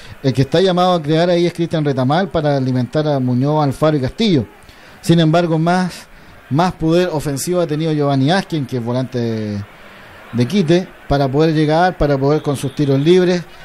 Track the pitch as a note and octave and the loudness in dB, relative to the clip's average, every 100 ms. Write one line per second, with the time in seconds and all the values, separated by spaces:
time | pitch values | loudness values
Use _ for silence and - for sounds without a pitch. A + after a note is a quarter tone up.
0 | - - C#3 B2 C3+ E3 F#3+ F3+ F3+ F3 | -20 -4 -2 0 2 2 2 2 2 2
1 | D3 D#3+ F3+ F3 F3 E3+ E3+ E3 D3 C3 | 0 0 2 2 0 -2 -4 -2 -2 0
2 | B2+ D#3+ F#3+ E3+ D3 C#3 C3 B2+ A#2+ D3+ | 0 0 0 -2 0 0 0 -2 -2 -2
3 | D3+ C#3 B2 B2 C#3 D3+ C#3+ - D#3 D3+ | -2 0 0 0 0 0 0 0 0 0
4 | B2 - A3+ D3+ G#2 - - - - - | -4 -2 0 0 -2 -10 -20 -20 -20 -8
5 | - E3+ D#3+ E3+ F3 D#3+ E3+ F3+ F#3 - | 0 2 4 2 2 0 0 0 -2 -6
6 | - - - - - C3+ F3+ - D#3+ E3+ | -20 -20 -20 -20 -4 0 0 0 0 2
7 | F3+ D3+ C#3+ C#3 - F3+ E3 D3+ D#3+ D3+ | 0 -2 -4 -6 -4 -2 -2 -2 -2 0
8 | C#3+ C3+ C3+ F#3+ - D#3+ B2+ B2+ A#2 B2 | 0 2 2 0 -2 -6 -4 -6 -4 -4
9 | B2+ B2 A#2 A2 G#2+ G#2 G#2 - - - | -4 -4 -4 -4 -6 -8 -10 -16 -20 -20
10 | - - - A2+ B2 G3+ D#3 F3 F#3 - | -20 -20 -8 -2 0 0 2 2 0 -12
11 | - C#3+ C#3 C#3 E3 D#3 D3+ D#3+ F3+ - | -4 -2 0 2 2 2 2 2 0 0
12 | D3 C#3 C#3 D3+ D3+ C3+ C#3 - C#3+ C3+ | 0 0 0 0 -2 -4 -6 -2 0 2
13 | D3+ F#3 F3+ F3+ E3 - | 4 4 4 0 -6 -18